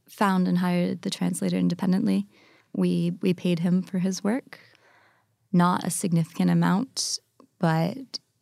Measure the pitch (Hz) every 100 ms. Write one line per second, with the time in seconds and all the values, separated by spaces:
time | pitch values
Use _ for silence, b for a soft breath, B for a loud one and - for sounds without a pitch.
0 | _ - 202 185 180 180 180 175 185 185
1 | 196 - 180 175 190 180 175 175 190 185
2 | - 196 202 b b b b - 180 175
3 | 170 180 190 175 180 170 175 185 180 185
4 | 190 180 202 262 - - b b b b
5 | b b b _ _ 175 175 185 185 -
6 | 190 165 160 - 180 170 170 185 269 -
7 | - - _ _ _ _ 165 160 165 269
8 | 262 - - _